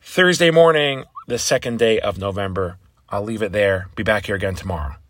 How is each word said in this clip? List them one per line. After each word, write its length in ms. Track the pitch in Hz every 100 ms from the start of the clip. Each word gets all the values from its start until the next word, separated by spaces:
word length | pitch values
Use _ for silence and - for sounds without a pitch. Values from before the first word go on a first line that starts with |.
Thursday 500 | - - 180 165 175
morning, 540 | 160 165 156 147 135 - - -
the 120 | 120
second 400 | - 135 127 117
day 220 | 113 110
of 180 | 101 95
November. 600 | 98 95 98 92 92 90 _ _ _
I'll 120 | 101
leave 200 | 104 113
it 100 | 104
there. 360 | 101 101 95 92
Be 80 | -
back 240 | 107 107 95
here 100 | 101
again 180 | 98
tomorrow. 400 | 92 95 85 71 -